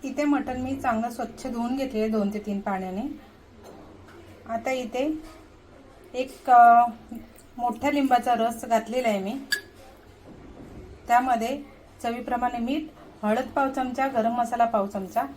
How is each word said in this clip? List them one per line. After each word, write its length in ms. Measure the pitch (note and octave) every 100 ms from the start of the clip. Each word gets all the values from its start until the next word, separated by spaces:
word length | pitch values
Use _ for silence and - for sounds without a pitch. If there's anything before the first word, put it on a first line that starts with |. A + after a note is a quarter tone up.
इथे 200 | C4+ C4+
मटण 360 | D4 C#4+ - B3+
मी 160 | B3+ C4+
चांगलं 340 | C4 A3+ A#3
स्वच्छ 360 | - A3 - C4
धुवून 300 | A#3 A#3+ C4
घेतले 320 | C4+ G#3+ A3
दोन 260 | A3 G3+
ते 40 | G#3
तीन 220 | G#3 G3
पाण्याने. 600 | G3 F#3+ F#3 F#3 C#4 D4 - - - - - - - - - - - - -
आता 180 | A3+ B3
इथे 480 | C4 B3 B3 C#4+ D#4 - - - - - - - - -
एक, 360 | B3 B3+ - -
अ, 360 | B3 A#3+ A#3 A#3+ A3+ - - - - - -
मोठ्या 340 | A#3+ A3+ C#4
लिंबाचा 440 | D4 C4+ B3 B3
रस 300 | A#3 A3+ A3+
घातलेला 440 | A#3+ A3+ A3 B3 A#3+
आहे 100 | G3+
मी. 160 | F#3+ C4+ - - - - - - - - - - - - - - - - -
त्यामध्ये 540 | A#3 C4 A#3 A3+ C#4 C#4+ - - -
चवीप्रमाणे 560 | A#3 A#3 B3 B3 B3 A#3+
मीठ, 240 | A#3 D4 D#4 - - -
हळद 220 | G#3 A3+ -
पाव 240 | - C4+
चमचा, 360 | C4+ B3+ B3+ C4+
गरम 260 | C4 A3
मसाला 320 | A#3+ A#3 A#3
पाव 220 | A#3 A3+ G3
चमचा 360 | G3+ F#3+ - F3+